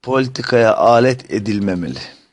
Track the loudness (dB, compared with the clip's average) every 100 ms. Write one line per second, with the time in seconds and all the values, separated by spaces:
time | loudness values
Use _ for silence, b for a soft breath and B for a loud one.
0 | -2 -2 -2 -6 -2 2 2 4 4 4
1 | 2 0 -6 -6 -4 -4 -2 -4 -6 -10
2 | -16 -20 _